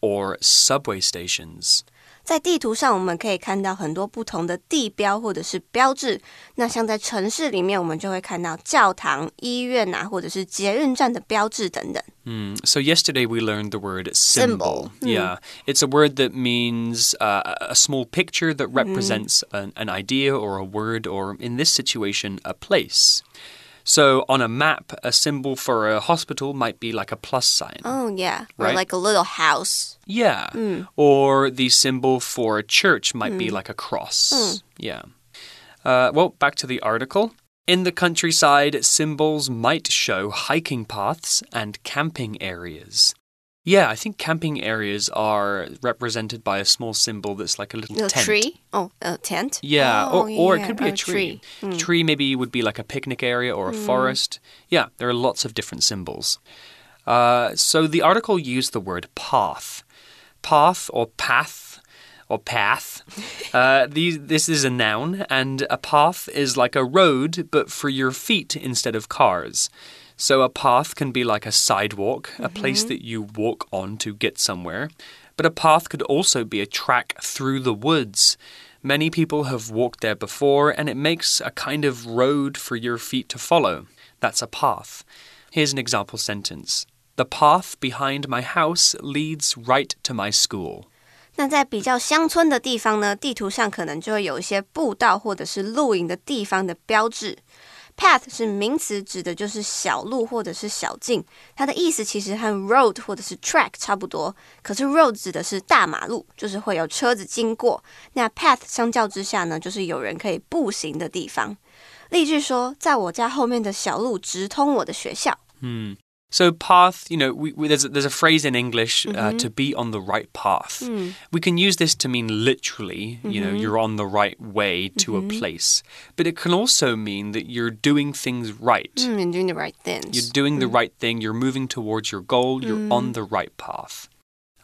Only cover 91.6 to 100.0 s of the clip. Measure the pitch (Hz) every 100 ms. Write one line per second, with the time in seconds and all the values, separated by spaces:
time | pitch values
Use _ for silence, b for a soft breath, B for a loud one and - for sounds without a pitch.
91.6 | 269 214 220 247 - 311 320 339 330 254
92.6 | 269 233 226 214 208 202 285 233 196 226
93.6 | 214 202 160 151 214 214 180 139 - 196
94.6 | 196 - 285 196 233 190 220 185 156 202
95.6 | 196 240 277 190 170 180 - 262 202 190
96.6 | 190 170 - 214 226 - 214 - B B
97.6 | B B B - 381 277 262 - 226 202
98.6 | 214 311 - 202 196 190 175 170 208 214
99.6 | 208 - 190 120